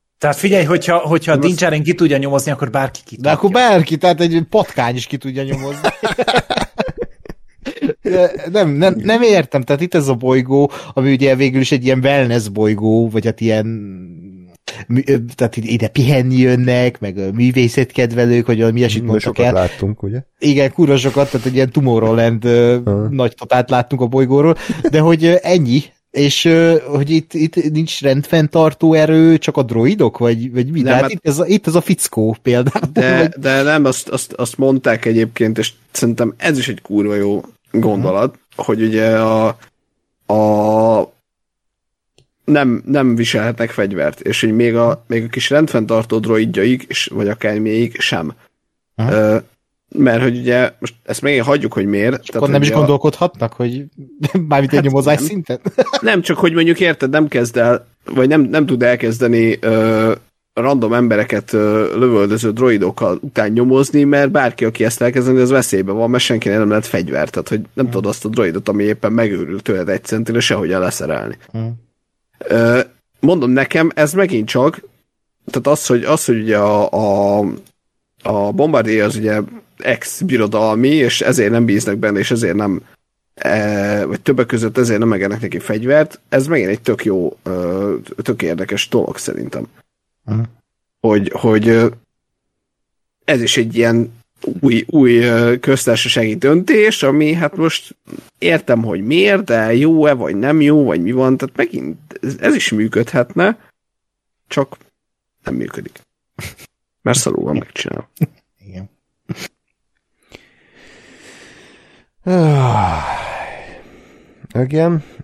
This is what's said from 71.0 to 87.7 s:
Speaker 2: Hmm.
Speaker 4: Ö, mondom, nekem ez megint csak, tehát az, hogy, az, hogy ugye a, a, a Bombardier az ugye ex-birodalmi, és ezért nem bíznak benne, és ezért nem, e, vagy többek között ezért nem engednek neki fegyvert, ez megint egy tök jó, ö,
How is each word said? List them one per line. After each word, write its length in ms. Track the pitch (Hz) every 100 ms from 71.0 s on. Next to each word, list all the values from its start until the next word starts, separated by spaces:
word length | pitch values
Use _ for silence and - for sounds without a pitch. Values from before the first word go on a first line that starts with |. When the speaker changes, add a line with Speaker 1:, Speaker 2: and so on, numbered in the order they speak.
| 73 73 53 - _
Speaker 2:
Hmm. 200 | 117 113 117 _ _ _ _ _ _
Speaker 4:
Ö, 420 | - 117 117 123 131 _ _ _
mondom, 300 | 139 175 123
nekem 400 | 127 135 165 160
ez 180 | - 151
megint 360 | 185 190 123 110
csak, 320 | 131 143 - - _ _ _ _ _ -
tehát 200 | 135 123
az, 200 | 147 -
hogy, 180 | 123
az, 200 | 113 156
hogy 160 | - 117
ugye 180 | 110 104
a, 320 | 101 87 -
a, 460 | 95 107 101 101 101 101 64 - _ _ _ _ _
a 300 | 117 107 101
Bombardier 520 | 185 156 143 110 110 104
az 100 | 107
ugye 240 | 107 107 104 - _ _
ex-birodalmi, 1120 | - 117 - - 185 131 107 107 110 110 127
és 320 | 156 123 -
ezért 300 | - 156 104
nem 140 | 117
bíznak 320 | 117 101 107 101
benne, 200 | 107 101
és 120 | 101
ezért 240 | 120 110
nem, 280 | 92 104 92 - _ _ _ _
e, 720 | _ - 107 104 104 101 104
vagy 160 | 80 101
többek 260 | - 131 123
között 320 | 117 110 107
ezért 200 | 120 107
nem 140 | 113
engednek 280 | 104 98 104
neki 180 | 107 85
fegyvert, 600 | - 107 120 147 151 - _
ez 180 | - 135
megint 220 | 165 95
egy 120 | 107
tök 240 | - 104
jó, 320 | 113 95 85 -
ö, 520 | - 92 87